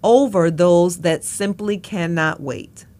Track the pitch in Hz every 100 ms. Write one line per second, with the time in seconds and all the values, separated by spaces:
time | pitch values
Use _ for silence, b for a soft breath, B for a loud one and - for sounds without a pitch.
0 | 202 247 277 196 165 160 175 175 180 175
1 | 170 160 - - 202 196 208 202 - 208
2 | 170 170 156 - 139 110 - - - _